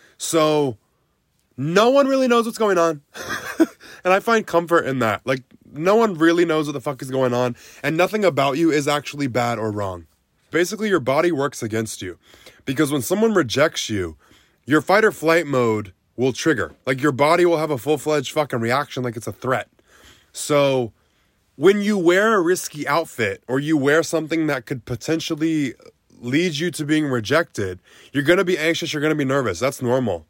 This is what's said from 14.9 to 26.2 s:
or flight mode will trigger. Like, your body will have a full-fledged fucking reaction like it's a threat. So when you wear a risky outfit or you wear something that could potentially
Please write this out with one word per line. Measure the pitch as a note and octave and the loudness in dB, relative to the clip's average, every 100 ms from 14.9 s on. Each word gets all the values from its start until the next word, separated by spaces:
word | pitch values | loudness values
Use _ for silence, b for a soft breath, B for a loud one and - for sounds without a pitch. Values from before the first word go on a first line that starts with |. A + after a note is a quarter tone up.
| G3+ G#3+ | 4 4
or | |
flight | - D#3 E3+ D3 | 2 2 2 2
mode | C3 A#2 G#2+ G2 - _ - | 0 2 0 -4 -16 _ -2
will | C3 | -2
trigger. | - E3 A#2 D#2+ - C3 | 0 0 0 -2 -6 -6
Like, | C3+ | -2
your | D3 | 0
body | C3 D3 F3 F3 | 2 4 4 4
will | D#3 | 2
have | D#3 | -2
a | C3 | -4
full-fledged | C#3 D3 D3+ D3+ C#3 | -2 -2 0 -2 -2
fucking | D#3 C#3 A#2+ | -4 -4 -2
reaction | A#2 C3+ C#3+ C3 | 0 -2 -2 -6
like | B2 A2+ | -6 -8
it's | G#2+ | -12
a | |
threat. | - B2+ A#2 - _ b b b b b | -8 -4 -4 -6 _ b b b b b
So | - - C#3+ C#3 C3 A2+ - _ _ _ _ _ - | -10 0 2 2 0 -2 -8 _ _ _ _ _ 2
when | F3 G#3 | 4 4
you | G3+ G3+ | 2 2
wear | E3 F#3 A3 | 4 4 4
a | G#3 | 4
risky | E3+ F#3 - D3 C#3 | 2 0 -4 -8 -2
outfit | D#3+ D#3+ - G2+ F#2+ - | -2 -2 -4 -4 -4 -4
or | C3+ | -2
you | D3 D#3 | 0 2
wear | C#3 D#3+ | 4 2
something | D#3 E3 D#3 E3 D3+ | 2 -2 -2 -2 -2
that | C3+ - | -4 -6
could | C3+ - | -10 -8
potentially | A#2 - D#3+ - D3+ E3 D#3 C3 - - _ _ - | -8 -4 -4 -4 -2 -2 0 -2 -6 -20 _ _ -12